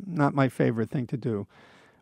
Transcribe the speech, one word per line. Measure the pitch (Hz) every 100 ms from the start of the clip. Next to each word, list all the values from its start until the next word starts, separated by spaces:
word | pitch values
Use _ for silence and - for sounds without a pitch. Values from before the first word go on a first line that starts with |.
| 196
not | 147 143 127
my | 131
favorite | - 135 113 110
thing | 143 120
to | 139
do. | 123 104 101 - - - - _